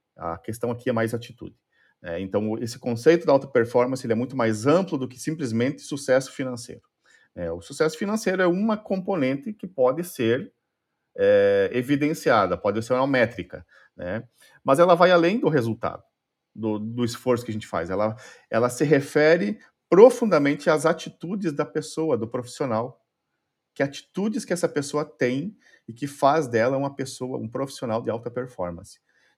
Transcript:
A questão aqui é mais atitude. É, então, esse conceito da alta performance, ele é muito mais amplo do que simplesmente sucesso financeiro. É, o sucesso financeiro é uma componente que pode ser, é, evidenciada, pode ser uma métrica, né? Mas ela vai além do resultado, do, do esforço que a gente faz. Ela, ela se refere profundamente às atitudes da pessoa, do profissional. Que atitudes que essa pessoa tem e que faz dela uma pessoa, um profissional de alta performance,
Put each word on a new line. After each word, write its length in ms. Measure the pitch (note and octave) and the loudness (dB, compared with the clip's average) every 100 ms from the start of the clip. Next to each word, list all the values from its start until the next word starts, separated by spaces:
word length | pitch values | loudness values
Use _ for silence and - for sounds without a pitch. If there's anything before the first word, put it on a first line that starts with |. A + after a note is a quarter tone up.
| _ - | _ -12
A 220 | E2+ E2+ | -10 -8
questão 320 | - A2 A#2+ | -10 -8 -6
aqui 180 | A#2 B2+ | -6 -4
é 40 | |
mais 200 | A2+ A2+ | -2 -2
atitude. 420 | A#2 A#2 - - - _ _ _ _ | -4 -10 -16 -20 -20 _ _ _ _
É, 180 | F2 E2+ | -10 -8
então, 380 | F#2+ G2+ G#2+ A2+ | -4 -2 -2 -4
esse 200 | A#2 - | -8 -8
conceito 460 | B2+ A#2 D#3+ E3+ E3+ | -6 0 4 4 4
da 80 | |
alta 140 | C#3 C#3 | 2 2
performance, 580 | B2+ A2+ B2+ B2 C3 A2+ | 0 2 2 0 -2 -4
ele 80 | |
é 20 | A2+ | -4
muito 200 | B2 C3 | -2 -2
mais 300 | A2+ G#2+ A#2+ | -2 0 2
amplo 320 | E3+ F#3+ D3 | 2 2 -4
do 100 | B2 | -6
que 120 | - | -8
simplesmente 640 | - D#3+ C3 A2+ B2+ D3+ | -8 -6 -4 0 -2 -4
sucesso 500 | - C#3+ C#3 C3 C3+ | -8 -8 0 0 0
financeiro. 500 | - C3 A#2+ - - _ _ _ _ _ F2 | -8 -8 -8 -12 -18 _ _ _ _ _ -10
É, 160 | E2+ | -8
o 100 | E2+ | -8
sucesso 360 | - C#3 D#3 D#3+ | -10 -2 -2 -2
financeiro 440 | G3+ A3 G3 F#3 | -4 -2 -2 0
é 60 | F3+ | 2
uma 300 | F3+ A3+ G#3+ | 2 0 -2
componente 760 | - F#3+ F#3 F#3+ C3 C#3 - | -4 -6 -4 -2 0 -2 -6
que 140 | G#3 - | -12 -12
pode 360 | - B2 D3 | 0 2 2
ser, 500 | F3 - A2+ B2 - _ _ _ _ _ _ - | -6 -2 0 0 -2 _ _ _ _ _ _ 0
é, 540 | G2 G2+ G2+ G2 F#2+ | 4 6 6 4 2
evidenciada, 840 | B2 B2+ C#3+ D3 E3 D#3 A#2 F#2 F2 | 0 0 0 0 -2 2 4 4 0
pode 240 | G2+ G#2 | -2 -2
ser 100 | A2 | -2
uma 140 | B2+ C#3 | 0 2
métrica, 580 | C3 A2+ G2+ F2 D#2+ - _ _ - | 2 2 0 -12 -14 -20 _ _ -14
né? 320 | F2 G#2+ - _ _ _ | -10 -8 -10 _ _ _
Mas 160 | - C#3 | 0 4
ela 160 | F#3+ E3+ | 6 6
vai 160 | F3+ | 6
além 280 | F3 E3+ A3+ | 6 4 2
do 100 | - | 0
resultado, 540 | D3+ A#2 A2 - - - _ _ _ _ G#2 | 0 0 -4 -6 -8 -16 _ _ _ _ -8
do, 220 | A2 G#2+ | -4 -4
do 240 | G#2+ A#2+ | -6 -4
esforço 400 | A#2+ B2 B2+ A#2+ | -4 -4 0 0
que 80 | A#2 | -2
a 20 | |
gente 140 | G#2+ - | -10 -6
faz. 220 | F2 E2+ | -6 -4
Ela, 260 | F#2+ G#2+ A#2 - - _ | -2 -2 -4 -14 -20 _
ela 200 | A2+ B2 | 0 0
se 140 | B2 | 0
refere 760 | D3+ C#3+ C#3 D3+ D3+ F3+ G3+ G#3+ - _ _ | 2 2 2 2 4 4 2 -6 -12 _ _
profundamente 800 | F3 B3 B3 A3+ D#3+ C#3+ D3 F3 | 10 10 8 2 4 2 2 2
às 160 | D#3 D#3+ | 2 2
atitudes 680 | E3+ D#3+ - E3 G3+ F#3 | -2 -6 -12 -8 -6 -4
da 120 | D3 D3 | -4 -4
pessoa, 520 | D#3 C#3+ - D#3+ A#2+ | -4 -6 -6 -2 -2
do 100 | A2+ | -2
profissional. 720 | B2 A#2+ - C#3+ A2 B2+ - _ _ _ _ _ _ _ | -6 -10 -8 -4 -2 -4 -10 _ _ _ _ _ _ _
Que 80 | - | -6
atitudes 640 | C#4 - - - G#3+ A3 | -6 -6 -12 -6 -4 -4
que 100 | - | -4
essa 140 | F3 D#3+ | -4 -2
pessoa 380 | D3 C#3 D3 D#3 | -4 -4 -4 -6
tem 500 | _ B2 C3+ F3+ - _ _ - | _ -2 -2 -6 -12 _ _ -20
e 60 | |
que 140 | A2+ C#3 | -12 -12
faz 400 | - C#3 D#3+ C3+ | 0 2 2 0
dela 300 | A2+ A#2+ C3+ | 0 2 0
uma 160 | C#3 C#3 | -4 -6
pessoa, 420 | - - B2+ B2+ | -10 -8 -8 -8
um 80 | A2+ | -8
profissional 540 | C3 C3+ - B2 A2 | -6 -8 -8 -4 -4
de 80 | A2+ | -4
alta 200 | A2+ A#2 | -6 -8
performance, 720 | B2 G#2 - F2 E2+ - - _ _ _ | -10 -10 -8 -8 -8 -16 -20 _ _ _